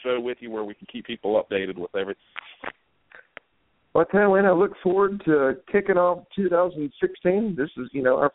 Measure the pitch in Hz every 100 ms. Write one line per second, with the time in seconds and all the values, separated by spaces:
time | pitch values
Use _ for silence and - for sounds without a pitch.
0 | 127 123 123 123 117 110 104 104 - 120
1 | - 113 98 107 - 98 95 92 87 98
2 | 95 98 _ - - - - - _ _
3 | _ - - - _ _ _ _ _ 156
4 | 170 196 208 190 196 170 196 - 185 190
5 | 196 202 - 151 135 131 - 202 202 185
6 | 180 175 - - 185 175 180 151 147 -
7 | 185 185 180 196 226 165 151 - 127 139
8 | 127 135 143